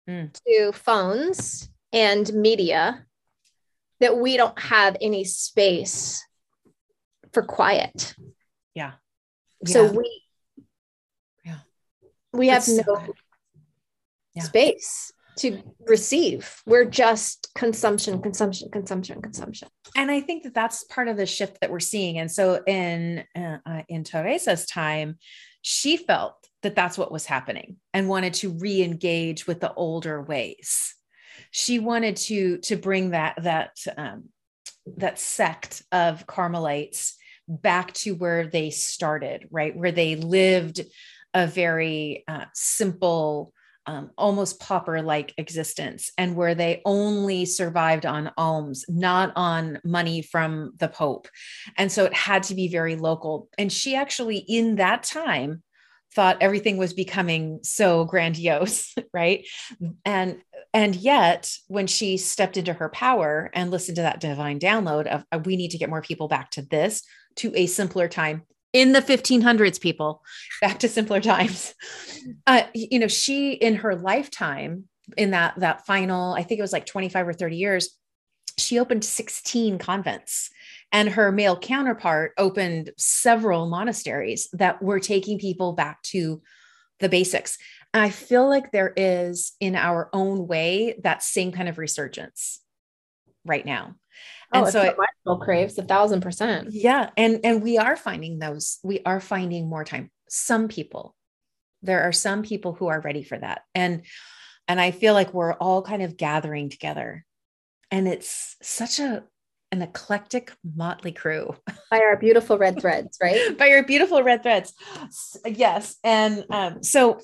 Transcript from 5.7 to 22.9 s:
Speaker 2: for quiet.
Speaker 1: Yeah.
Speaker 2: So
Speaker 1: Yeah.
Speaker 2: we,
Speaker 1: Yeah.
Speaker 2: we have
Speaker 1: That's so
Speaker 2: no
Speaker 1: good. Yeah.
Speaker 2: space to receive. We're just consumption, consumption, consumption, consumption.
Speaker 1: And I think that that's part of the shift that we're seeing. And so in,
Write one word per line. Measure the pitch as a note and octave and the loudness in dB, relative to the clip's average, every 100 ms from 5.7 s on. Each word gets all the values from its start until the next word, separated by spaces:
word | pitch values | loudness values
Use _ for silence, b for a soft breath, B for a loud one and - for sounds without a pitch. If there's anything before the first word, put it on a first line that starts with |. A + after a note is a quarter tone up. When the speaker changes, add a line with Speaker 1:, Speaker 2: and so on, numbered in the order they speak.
| F3 F#3 - - - - _ _ _ _ _ _ _ _ _ _ | 4 -2 -6 -6 -8 -12 _ _ _ _ _ _ _ _ _ _
Speaker 2:
for | - | -2
quiet. | - - - G2+ - - - - - - _ _ _ | -2 2 2 2 0 -6 -10 -12 -20 -20 _ _ _
Speaker 1:
Yeah. | E3 C#3 C3 _ _ _ _ _ - | -12 -12 -12 _ _ _ _ _ -10
Speaker 2:
So | E3+ A#3 G#3+ | 2 6 6
Speaker 1:
Yeah. | |
Speaker 2:
we, | G#3 A#4+ A4+ _ _ _ _ _ _ _ _ _ _ _ _ | 4 -2 -6 _ _ _ _ _ _ _ _ _ _ _ _
Speaker 1:
Yeah. | E3+ D#3 _ _ _ _ _ _ _ | -16 -16 _ _ _ _ _ _ _
Speaker 2:
we | B3 B3+ | 2 6
have | B3 | 6
Speaker 1:
That's | A#3+ A3 | 4 2
so | A3 | 2
Speaker 2:
no | G3+ - | 0 -2
Speaker 1:
good. | - _ _ _ _ _ _ _ _ _ _ _ | -14 _ _ _ _ _ _ _ _ _ _ _
Yeah. | E3+ | -12
Speaker 2:
space | D#3+ A3 D4 - - - - _ _ - | 2 6 6 4 -4 -10 -12 _ _ -4
to | C4 G3 - - | -4 -4 -12 -4
receive. | A3+ A3 - C#4+ C#4 C3 - - - | 4 4 4 2 2 0 -8 -6 4
We're | A#3+ | 6
just | A#3+ B3+ A3+ G#3+ - - - - | 6 4 4 4 -2 -8 -12 -4
consumption, | A#3 A3 A3 G#3 - F#3 | -2 0 0 0 -2 -4
consumption, | G#3 F#3+ G3+ F#3 - | -4 -2 -2 -2 -8
consumption, | G#3 F#3+ F#3 F#3 - | -8 -6 -6 -8 -10
consumption. | G#3+ - - G#3+ - _ - C#4 | -12 -12 -14 -14 -18 _ -8 -2
Speaker 1:
And | C#4 | 0
I | C#4+ | 0
think | C#4 E4 | -2 -8
that | C#4 | -6
that's | A#3 A3+ - | -2 -2 -4
part | - - A#3+ | -10 -4 -4
of | G#3 | -2
the | F#3+ | -2
shift | - G3 F#3+ | -4 -6 -4
that | - | -6
we're | E3+ | -4
seeing. | - G#3 F3+ E3 | -4 -4 -4 -4
And | D#3+ | -4
so | E3 F#3 F3+ | 2 2 2
in, | F#3+ F#3+ F3 | 0 -2 -2